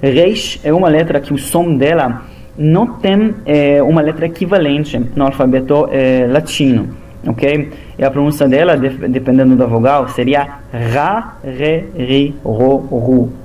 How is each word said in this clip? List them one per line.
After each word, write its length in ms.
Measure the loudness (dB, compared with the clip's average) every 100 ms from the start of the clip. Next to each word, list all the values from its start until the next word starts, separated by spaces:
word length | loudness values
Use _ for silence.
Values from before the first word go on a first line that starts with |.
Resh 580 | 2 4 4 2 -6 -8
é 100 | -2
uma 140 | 2 2
letra 320 | 2 2 -2
que 140 | -2
o 40 | -6
som 380 | -2 -2 0 0
dela 480 | 2 0 0 -4 -10 -20 -20 -4
não 300 | 2 2 2
tem, 480 | -2 0 2 2 -2 -2
é, 360 | 2 4 4
uma 200 | 4 2
letra 240 | 2 -2 -4
equivalente 760 | -4 -2 0 2 0 -2 -4 -4 0
no 100 | -2
alfabeto, 640 | 0 0 0 2 0 2
é, 360 | 0 2 2 2
latino, 600 | 0 -2 -2 2 2 -2 -10 -18 -12 -8
ok? 440 | -2 0 0 -4 -10 -20 -2
E 60 |
a 80 | -2
pronúncia 360 | 0 -2 0 2
dela, 300 | 4 4 2
de-, 300 | 0 -4 -4
dependendo 480 | -4 2 2 4 4
da 100 | 2
vogal, 420 | 2 2 2 0
seria 500 | -2 0 0 -2 -8 -14
Ra, 680 | -8 -4 -2 0 -2 -6 -12
Re, 420 | -12 -4 -2 -2 -4 -8
Ri, 400 | 0 0 0 -4
Ro, 340 | -6 0 2 2
Ru. 520 | -2 -4 2 2 2 -4